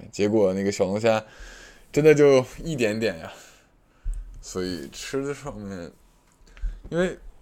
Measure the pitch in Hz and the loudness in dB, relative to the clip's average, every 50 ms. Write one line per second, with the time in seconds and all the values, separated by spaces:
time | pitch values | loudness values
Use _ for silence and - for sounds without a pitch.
0 | - - - - 101 104 107 110 101 92 92 98 98 101 98 - 101 90 98 107 | -16 -12 -2 0 0 2 4 4 4 4 2 2 0 0 0 0 0 0 0 0
1 | 113 113 110 110 - - - - - - - - - - - - - _ - 147 | 2 2 2 2 -2 -6 -14 -20 -20 -20 -20 -20 -20 -20 -20 -20 -20 _ 0 4
2 | 147 156 151 143 147 143 139 131 123 - - - - 165 160 123 117 104 107 110 | 6 6 8 8 8 6 6 6 4 0 -6 -12 -10 -8 -2 0 0 0 0 0
3 | 113 101 87 80 80 - - - - - - _ _ _ _ _ _ _ _ _ | -2 -2 -4 -6 -10 -16 -16 -20 -20 -20 -20 _ _ _ _ _ _ _ _ _
4 | - - - - - - - - - - - 95 90 92 90 80 69 67 - - | -8 -8 -6 -6 -10 -14 -16 -18 -16 -10 -8 -6 -6 -6 -6 -8 -10 -14 -14 -14
5 | - - - 135 139 143 143 135 135 143 117 107 104 98 98 90 87 69 - _ | -10 -8 -6 -6 -6 -6 -8 -10 -12 -12 -12 -12 -12 -12 -12 -12 -14 -14 -16 _
6 | _ _ _ _ _ _ _ _ _ - - - - - - - - - 156 170 | _ _ _ _ _ _ _ _ _ -20 -12 -8 -8 -8 -8 -10 -12 -6 -2 -2
7 | 185 180 139 - - - - - | -2 -2 -4 -8 -16 -20 -20 -12